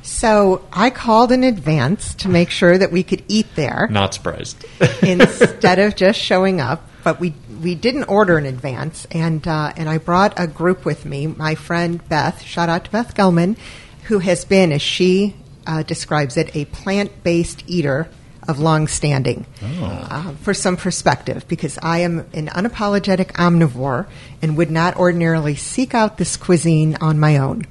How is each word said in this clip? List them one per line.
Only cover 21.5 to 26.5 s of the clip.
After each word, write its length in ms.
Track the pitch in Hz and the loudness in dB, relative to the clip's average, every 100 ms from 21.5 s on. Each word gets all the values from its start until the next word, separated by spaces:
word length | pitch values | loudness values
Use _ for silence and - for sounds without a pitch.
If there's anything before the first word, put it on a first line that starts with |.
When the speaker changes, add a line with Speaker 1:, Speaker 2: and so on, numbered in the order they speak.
| 165 151 - | -6 -6 -6
Speaker 1:
I 200 | 165 170 | -4 -2
am 200 | 175 165 - | -2 -4 -6
an 160 | 160 151 | -10 -8
unapologetic 840 | - 220 - 208 202 202 185 185 | -4 -6 -2 0 0 0 0 0
omnivore 720 | - 175 170 160 120 135 127 190 - - - | 0 4 4 4 0 -4 -4 -4 -14 -20 -6
and 140 | 160 151 | -2 0
would 160 | 165 | 0
not 240 | 160 175 - | 2 0 2
ordinarily 580 | 180 175 165 165 151 | 2 2 2 2 0
seek 400 | 147 - - 254 | -4 -6 -4 0
out 240 | 240 214 - | 2 0 0
this 180 | 170 - | -4 -4
cuisine 600 | - | 2